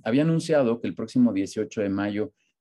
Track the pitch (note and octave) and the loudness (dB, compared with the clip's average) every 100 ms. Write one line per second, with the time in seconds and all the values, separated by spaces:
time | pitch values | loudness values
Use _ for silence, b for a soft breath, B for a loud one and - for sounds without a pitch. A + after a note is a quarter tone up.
0 | A2+ B2+ D#3+ E3 D#3 D3+ B2 A#2 G#2 - | 0 2 2 0 2 2 2 0 -4 -8
1 | A2+ B2+ A#2+ F#2+ F#2+ - G#2+ - G2+ G2 | -4 2 2 2 -2 -4 -6 -2 -2 0
2 | G#2 G#2 G#2+ _ _ _ | -2 -2 -6 _ _ _